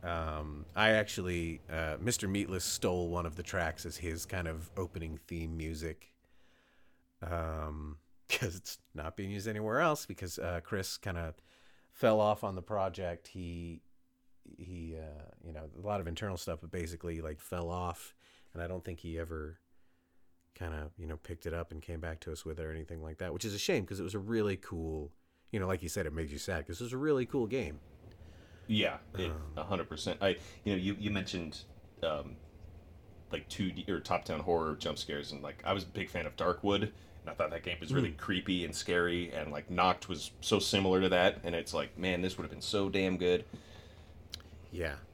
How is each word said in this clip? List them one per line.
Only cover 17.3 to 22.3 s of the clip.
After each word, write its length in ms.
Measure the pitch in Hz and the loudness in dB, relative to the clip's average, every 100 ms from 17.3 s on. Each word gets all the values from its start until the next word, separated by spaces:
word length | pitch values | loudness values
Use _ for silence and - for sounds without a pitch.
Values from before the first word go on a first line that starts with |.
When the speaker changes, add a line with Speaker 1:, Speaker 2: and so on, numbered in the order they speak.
| 76 | -6
Speaker 1:
fell 300 | - 90 85 | -6 -4 -2
off. 460 | 87 87 85 - - - - - | 0 -2 -4 -10 -20 -20 -20 -16
And 80 | 85 | -8
I 40 | 87 | -4
don't 180 | 92 87 | -4 -6
think 140 | 82 | -8
he 200 | 85 80 | -6 -6
ever 400 | 82 80 76 85 _ - - _ _ - - _ _ - | -4 -6 -6 -10 _ -20 -20 _ _ -20 -20 _ _ -8
kinda, 360 | 85 78 76 - | -6 -4 -6 -8
you 100 | 80 | -8
know, 100 | 78 | -8
picked 280 | - 85 - | -8 -8 -4
it 80 | |
up 180 | 82 85 | -4 -4
and 100 | 80 | -8
came 180 | 80 82 | -6 -6
back 200 | 82 80 | -4 -6
to 100 | - | -8